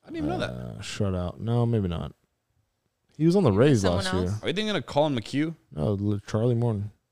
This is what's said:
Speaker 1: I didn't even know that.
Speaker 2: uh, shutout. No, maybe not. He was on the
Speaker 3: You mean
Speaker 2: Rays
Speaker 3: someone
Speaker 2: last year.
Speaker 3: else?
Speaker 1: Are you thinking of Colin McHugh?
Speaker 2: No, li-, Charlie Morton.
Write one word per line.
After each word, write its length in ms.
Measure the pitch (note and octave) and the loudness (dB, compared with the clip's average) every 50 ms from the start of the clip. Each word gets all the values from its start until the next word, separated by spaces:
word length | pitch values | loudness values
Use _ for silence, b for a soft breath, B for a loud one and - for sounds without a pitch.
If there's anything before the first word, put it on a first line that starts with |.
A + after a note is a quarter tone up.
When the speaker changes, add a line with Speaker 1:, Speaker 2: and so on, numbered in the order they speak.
| _ | _
Speaker 1:
I 60 | - | -12
didn't 80 | - E4+ | -8 -6
even 100 | D#4 D3 | -4 -4
know 80 | C#3+ - | -2 -2
that. 120 | - F2 | -4 -6
Speaker 2:
uh, 280 | B1 B1 B1 A#1+ A1 - - | -6 -8 -10 -10 -12 -12 -12
shutout. 580 | - - - G#2+ G2 F#2 F2+ F2+ F2 - - | -12 -4 -4 -2 -2 0 -2 -4 -6 -6 -8
No, 260 | - G#2+ A#2 A#2+ A#2+ | -4 -2 0 2 2
maybe 220 | A#2 A#2 A2 G2 F#2 | 2 2 0 0 0
not. 260 | E2+ D#2 - D2+ - _ _ _ _ _ _ _ _ _ _ _ _ _ _ _ _ _ _ _ _ | -2 -4 -6 -10 -12 _ _ _ _ _ _ _ _ _ _ _ _ _ _ _ _ _ _ _ _
He 100 | - D3+ | 0 2
was 80 | E3 F3 | 4 4
on 80 | G3+ G3 | 6 6
the 80 | C3 | 6
Speaker 3:
You 80 | G2 G2 | 6 6
mean 80 | B2 D3+ | 6 6
Speaker 2:
Rays 120 | C#3+ A2+ | 6 4
Speaker 3:
someone 240 | F#2+ F#2+ F2 F2+ F#2+ | 4 2 2 2 0
Speaker 2:
last 100 | F#2 F#2 | 0 0
year. 80 | F#2 F#2 | 0 0
Speaker 3:
else? 160 | F2 G2+ G#2+ - | 0 -2 -4 -4
Speaker 1:
Are 60 | G2+ | -4
you 60 | D3+ | -4
thinking 220 | F#3+ A3 G#3+ G#3 | -2 -2 -2 -2
of 100 | E3+ B2 | -4 -4
Colin 300 | - - C#3+ D3+ D#3 C#3 | -2 0 0 0 2 0
McHugh? 400 | A#2+ - - - C3+ D3+ D#3+ D#3+ _ _ _ - | -4 -4 -4 -4 -2 -2 -2 -4 _ _ _ -6
Speaker 2:
No, 220 | D3 D3+ - G#2 | -4 -2 0 0
li-, 260 | G2 G2+ G#2 G#2 G2+ - | 0 0 -2 -2 -2 -4
Charlie 280 | - - A2+ A2+ B2+ B2 | -4 -2 0 0 2 2
Morton. 380 | A#2 A#2 A#2+ A2 G2+ G2+ G#2 - _ _ _ | 2 0 0 -2 -2 -4 -8 -10 _ _ _